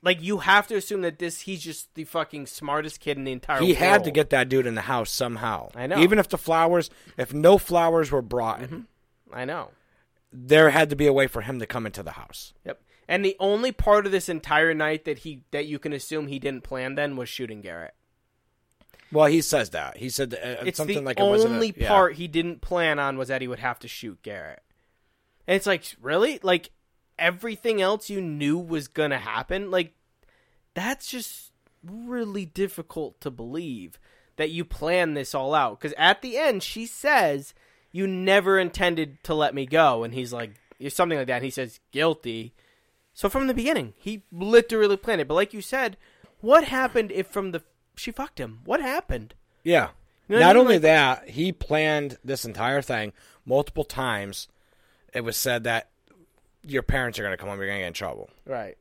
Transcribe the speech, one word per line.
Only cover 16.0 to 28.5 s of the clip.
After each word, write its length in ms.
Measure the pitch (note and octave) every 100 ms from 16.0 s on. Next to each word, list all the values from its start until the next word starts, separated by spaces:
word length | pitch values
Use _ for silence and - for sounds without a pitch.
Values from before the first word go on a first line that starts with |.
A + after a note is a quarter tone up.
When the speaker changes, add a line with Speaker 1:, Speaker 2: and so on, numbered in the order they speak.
| - D#3+ D3
Speaker 1:
he 120 | C#3
didn't 260 | C#3 C3+
plan 300 | - C3 B2+
then 220 | C#3 D3 C3+
was 120 | A#2+
shooting 340 | - B2 G#2+
Garrett. 320 | G2 E2+ D#2+ - _ _ _ _ _ _ _ _ _ _ _
Speaker 2:
Well, 160 | D3+ D3+
he 140 | D#3+
says 300 | D3+ D3+ G#2+
that. 260 | E2 C#2+ -
He 140 | B2+
said 200 | B2 C3+
that, 300 | A#2 B2 B2
uh, 40 | F#3
Speaker 1:
It's 100 | -
Speaker 2:
something 200 | D#3 -
Speaker 1:
the 60 |
Speaker 2:
like 160 | C3+ B2+
it 40 |
wasn't 300 | G3+ G#3 A3+
a, 20 |
Speaker 1:
only 200 | A#3 A3+
Speaker 2:
yeah. 140 | - -
Speaker 1:
part 280 | G#3 F3+ D3+
he 120 | E3+
didn't 320 | D#3 E3+ E3+
plan 380 | - F3+ E3 D3+
on 180 | C#3 C3+
was 120 | B2+
that 120 | C3
he 80 | B2+
would 100 | A#2+
have 200 | B2+ A#2+
to 80 | -
shoot 340 | - A#2 F2+
Garrett. 400 | - G2+ D#2 B1+ _ _ _ _ _ _ _ _ -
And 100 | F#3+
it's 100 | G3
like, 300 | F3+ - -
really? 360 | B2+ D#3+ A#3+ C#4+
Like, 280 | F#3+ F3+ - _ _ _ _ -
everything 600 | E3 F3+ A3+ G#3+ A#3+ G#3+
else 280 | F#3+ G#3 -
you 100 | G3+
knew 380 | F3 D3+ C#3+